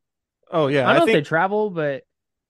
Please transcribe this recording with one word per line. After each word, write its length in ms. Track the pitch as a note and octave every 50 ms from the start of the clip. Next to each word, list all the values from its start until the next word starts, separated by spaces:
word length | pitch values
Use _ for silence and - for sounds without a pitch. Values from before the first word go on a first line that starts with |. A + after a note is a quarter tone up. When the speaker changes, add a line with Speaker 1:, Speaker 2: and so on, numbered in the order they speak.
| _ _ _ _ _ _ _ _ _ -
Speaker 1:
Oh, 160 | - E3 D3+
yeah, 140 | C3+ D3 C#3
Speaker 2:
I 20 |
don't 80 | B2+ F#3+
Speaker 1:
I 80 | B3 D#4+
Speaker 2:
know 60 | E4+
if 20 |
Speaker 1:
think 180 | - A3 D#3 C#3+
Speaker 2:
they 40 | -
travel, 420 | D#3+ D#3+ F#3 G3 G#3 G#3+ G#3+ G#3
but 340 | F3+ E3 D3+ C#3+ C#3 B2 - _ _ _ _ _ _ _ _